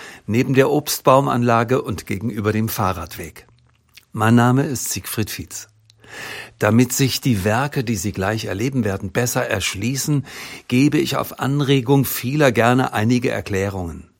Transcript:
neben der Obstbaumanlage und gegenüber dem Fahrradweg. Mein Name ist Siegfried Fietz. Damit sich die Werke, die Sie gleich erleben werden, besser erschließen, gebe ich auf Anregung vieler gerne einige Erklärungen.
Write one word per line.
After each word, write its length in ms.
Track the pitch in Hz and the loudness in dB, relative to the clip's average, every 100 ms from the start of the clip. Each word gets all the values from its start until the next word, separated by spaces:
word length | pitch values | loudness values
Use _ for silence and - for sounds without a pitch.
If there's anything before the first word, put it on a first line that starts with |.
| - - - | -20 -16 -2
neben 260 | 113 131 | 0 2
der 180 | 135 139 | 4 4
Obstbaumanlage 1080 | 147 - - 139 135 139 123 120 117 113 135 | 2 -2 0 4 4 4 0 2 2 2 0
und 260 | 135 98 - | -2 -8 -6
gegenüber 460 | 98 113 110 101 | -4 -4 -2 -2
dem 160 | 107 110 | 0 -2
Fahrradweg. 800 | - 95 87 85 - 80 - - _ _ _ _ - _ | -2 -2 -2 -8 -12 -12 -14 -20 _ _ _ _ -20 _
Mein 220 | 110 110 | -2 4
Name 300 | 120 123 131 | 6 6 2
ist 260 | 156 120 - | 0 -4 -6
Siegfried 400 | 101 - - 101 | -8 -6 -6 -6
Fietz. 380 | - 80 - - _ _ _ - - - - - - | -6 -12 -14 -16 _ _ _ -20 -16 -14 -14 -16 0
Damit 340 | 107 113 127 | 4 6 4
sich 300 | - 135 - | 2 0 0
die 220 | 135 104 | 0 2
Werke, 380 | 104 113 143 143 | 2 0 0 -2
die 140 | 120 104 | -2 -2
Sie 160 | 107 | -4
gleich 320 | 95 95 110 | -2 -2 -2
erleben 400 | 107 95 135 131 | -4 -4 -2 0
werden, 260 | 104 95 98 | -2 -2 -4
besser 380 | - 120 127 123 | -2 -2 -2 -2
erschließen, 760 | 104 - 95 117 135 - 143 - - - - - | -2 -4 -4 -4 -4 0 -2 -2 -14 -16 -16 -2
gebe 300 | 123 147 151 | 2 4 2
ich 180 | 131 131 | 0 -2
auf 240 | - - | -6 -4
Anregung 640 | 131 143 139 135 120 139 | -2 0 2 2 4 4
vieler 480 | 117 - 120 151 135 | 2 -2 -4 2 4
gerne 400 | 113 117 127 127 | 4 4 4 2
einige 380 | 110 110 123 127 | 0 2 2 0
Erklärungen. 800 | 110 - 95 98 95 87 69 - | -4 -4 -4 -2 -4 -8 -10 -18